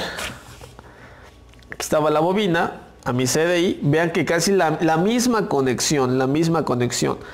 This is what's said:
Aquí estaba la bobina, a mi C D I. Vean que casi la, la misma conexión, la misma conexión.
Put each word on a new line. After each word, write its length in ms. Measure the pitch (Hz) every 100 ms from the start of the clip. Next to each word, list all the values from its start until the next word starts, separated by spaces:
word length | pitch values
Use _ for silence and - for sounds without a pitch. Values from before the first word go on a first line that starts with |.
| - - - - - - - - - - - - - - - - -
Aquí 80 | -
estaba 320 | - 156 151
la 80 | 151
bobina, 600 | 165 196 202 165 - - - - -
a 80 |
mi 120 | 123 127
C 200 | 151 170
D 140 | 175
I. 180 | 180 -
Vean 300 | 143 156 170
que 140 | 180 -
casi 260 | 170 180
la, 260 | 196 160 156
la 160 | 160 160
misma 500 | 196 240 247 220 175
conexión, 720 | 139 131 113 - 147 127 131
la 80 | 131
misma 380 | 147 165 165 -
conexión. 520 | 123 120 - 143 - -